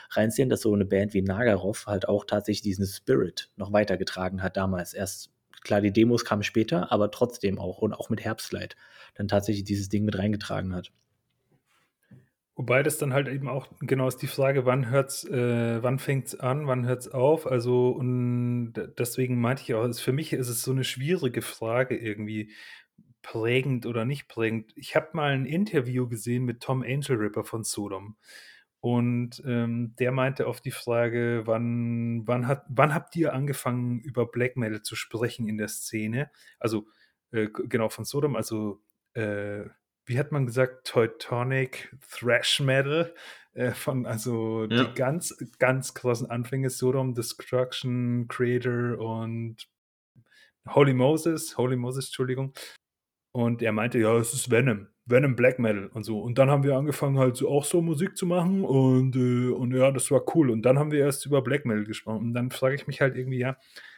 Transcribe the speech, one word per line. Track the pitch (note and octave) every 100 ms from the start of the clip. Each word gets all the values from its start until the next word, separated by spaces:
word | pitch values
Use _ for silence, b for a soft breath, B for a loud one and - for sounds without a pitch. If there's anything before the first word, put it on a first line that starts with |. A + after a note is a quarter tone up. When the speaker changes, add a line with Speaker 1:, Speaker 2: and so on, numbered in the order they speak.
| -
Speaker 1:
reinziehen, | G#2 A2 B2 C3
dass | -
so | A2
eine | G2+ G2
Band | G2 G#2
wie | G2
Nagarov | F#2+ F#2+ B2 F#2+ F#2+ A2 G#2
halt | G2 -
auch | G#2
tatsächlich | - G#2 A2 G#2
diesen | G#2 F#2+ F#2+
Spirit | - - C3+ - - - -
noch | F#2+
weitergetragen | G#2 G#2 F2+ F#2 F#2 F#2 F#2+
hat | F#2 G2
damals. | F#2+ F2+ E2+
Erst, | G2+ F#2+ - - _ _ -
klar, | - G#2
die | G#2
Demos | G#2+ A#2 A#2
kamen | - G#2
später, | - A2+ A2 E3+ F3
aber | G#2+ G#2
trotzdem | - A#2+ - G2+ G2
auch | F2+ -
und | G#2+
auch | - -
mit | G#2
Herbstlight | A2 G2 - G2 F#2+ B B B B -
dann | G2+
tatsächlich | G2+ G2+ G2+ G2
dieses | G2+ G2
Ding | G#2 G#2+
mit | F#2+
reingetragen | G#2 G#2 - G2+ F#2+
hat. | F#2 - _ _ _ _ _ _ _ _ _ _ _ b C3 b _ _ -
Speaker 2:
Wobei | A#2+ C3
das | D3 -
dann | C#3+
halt | C3+ C3+
eben | C#3 C#3
auch, | C#3+ - -
genau, | A#2 C3+ C3
ist | B2+
die | C3
Frage, | - C3+ C#3 B2
wann | C3 A#2+
hört's, | C#3 C3+ -
äh, | - B2+ B2 A#2 A#2 A2+
wann | B2 C3+
fängt's | - C3+ - -
an, | B2+ C#3+ C#3+
wann | B2+ B2
hört's | B2 -
auf? | C3 C#3 D#3+ -
Also, | B2+ A#2+ B2 B2
und | - B2 B2 B2 A#2+ A#2+ A#2+ A#2
d-, | A2 - -
deswegen | A#2 - B2+ B2
meinte | A#2 C3+
ich | -
auch, | A2+ B2
es, | A#2+
für | -
mich | C3+ D#3+
ist | C3 B2
es | A#2
so | C3
eine | C3
schwierige | B2 B2+ C#3+ F3+ - A#2
Frage | - - A2+ A#2+ C3 A#2
irgendwie, | A2+ G#2 G#2+ G#2+ G#2+ B B B B _ _ _
prägend | - A#2 A#2 B2+ C#3 B2+ A#2+
oder | A2+ A#2
nicht | C#3+ -
prägend. | A#2 A2+ A2+ - -
Ich | - D3+
hab | - E3
mal | C#3+
ein | C3+ C3+
Interview | E3 G#3 D#3 B2 B2 A#2+
gesehen | A2+ A#2+ B2 B2
mit | A#2+
Tom | - C3
Angel | A#2 C#3+ C#3+ A2+
Ripper | G#2 A2
von | - A2+
Sodom. | G#2 - G#2 F#2+ G2+ - B B B B B _
Und, | A#2+ A#2+ A#2+ A#2+ A#2+ - C3
ähm, | A#2+ A#2 A#2 A#2 -
der | B2
meinte | B2+ C3 C3+ A#2+
auf | A#2
die | C3
Frage, | - A#2+ A#2 A#2+ A#2+ A#2+ A#2 A2
wann, | A2+ A#2 A#2+ A#2 A#2 A#2 A#2 A2+
wann | B2 B2
hat, | C#3 -
wann | B2 D3
habt | D3+ - E3+
ihr | D3+
angefangen, | C3+ C#3+ C#3 B2+ B2 B2 A#2+
über | C#3 B2 A#2
Black | A#2+ B2 B2+
Metal | A2 G#2+
zu | - A2+
sprechen | - A2 A#2 - G#2+
in | G#2+
der | A2
Szene? | - - A2 G#2+ B2 D3 b b -
Also, | A#2 G#2+ b b b b _
äh, | A2+ G#2+
g-, | - A2
genau, | A#2 A2
von | - G#2+
Sodom, | C#3+ D3 A2+
also, | - A2 G#2+ G2 _ _ _ A#2
äh, | G#2+ G2+ G2+ G#2 - - _ _ -
wie | B2
hat | C#3+
man | D3 B2
gesagt, | B2 B2+ - -
Teutonic | B2 A2+ - - A#2+ B2 C3+ C3 - - - -
Thrash | - A#2 A#2+ - -
Metal, | C3+ C3+ C#3 D#3+ E3 B B B B
äh, | A#2+ B2
von, | - - C3 B2
also | A2+ B2+ A2+ A2+ A2+ G#2+
Speaker 3:
Ja. | A#2
Speaker 2:
die | A#2+ -
ganz, | C3 E3+ - - C3 -
ganz | B2+ C3 -
krassen | - B2 A#2 B2
Anfänge, | A#2 A#2 C3+ C3+
Sodom, | - B2+ C3 C3
Destruction, | A#2+ - - - B2+ B2+ - B2+ B2 A#2+ A#2+ A#2
Creator | - B2 B2 B2 A#2+ A#2+ A#2
und | A2+ A2+ A2+ A2+ A2+ A2 - _ _ _ _ _ b b b _ -
Holy | C#3 C#3+
Moses, | B2+ C3 D#3 E3+ D#3 - -
Holy | B2+ B2+
Moses, | B2 C3+ -
Entschuldigung. | - B2+ B2+ C3+ B B - _ _ _ _ _
Und | B2 A#2 A#2
er | A2
meinte, | G#2+ A#2+ B2
ja, | G#2+ A#2
es | A#2
ist | C3 B2+
Venom, | C#3+ C3+ G#2 G2+ _ -
Venom | B2 C#3 B2
Black | B2+ B2+
Metal | A2+ G#2 G2
und | A2
so. | G#2+ G#2+
Und | A#2+ B2
dann | C3+
haben | C#3+ C#3
wir | C3
angefangen, | D3+ - C#3+ C3+
halt | B2+ A#2+
so | B2+
auch | C#3+
so | - F3
Musik | E3 D3 F#3+ -
zu | F3+
machen | F3 F3 G3 F#3
und, | C3+ C3 B2+ C3 B2+
äh, | B2 B2 B2
und | B2+ B2
ja, | B2+ C3+
das | C3 -
war | C3 - E3
cool. | C3
Und | A2+
dann | B2 C3+
haben | D3+
wir | D3
erst | C#3+ C#3 C#3
über | C#3+
Black | B2 C#3+ B2
Metal | G#2+ G#2
gesprochen. | G#2 - A2
Und | A#2
dann | A#2+ B2+
frage | - C3 C#3
ich | -
mich | -
halt | C3+ B2+
irgendwie, | C3 B2+
ja, | B2+ - B B B